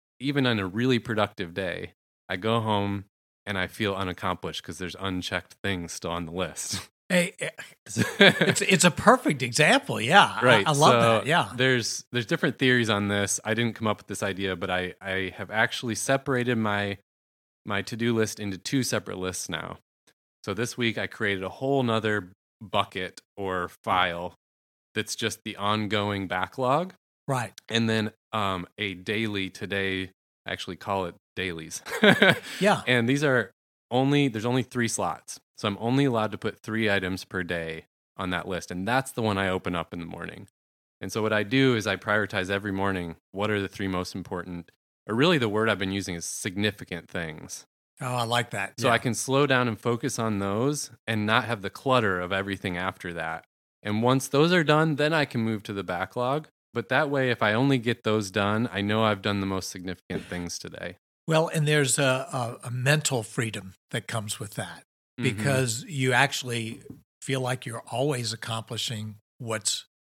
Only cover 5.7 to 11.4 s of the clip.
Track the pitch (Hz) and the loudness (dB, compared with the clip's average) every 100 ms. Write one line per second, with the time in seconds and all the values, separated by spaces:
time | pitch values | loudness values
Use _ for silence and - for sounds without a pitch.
5.7 | 92 85 - 87 85 82 87 87 - - | -4 -6 -8 -6 -4 -4 -4 -6 -6 -8
6.7 | 95 - _ - 180 175 - - - - | -8 -10 _ -2 0 0 -4 -10 -10 -18
7.7 | - - - - - 196 - 156 131 202 | -20 -6 -2 0 6 6 8 4 2 4
8.7 | 175 175 - - 247 311 143 123 120 156 | 4 4 4 6 6 4 0 0 4 6
9.7 | 269 - 110 113 196 143 - 123 113 98 | 4 2 -2 4 6 6 4 6 6 6
10.7 | 143 160 120 117 110 127 170 | 6 8 8 6 4 4 2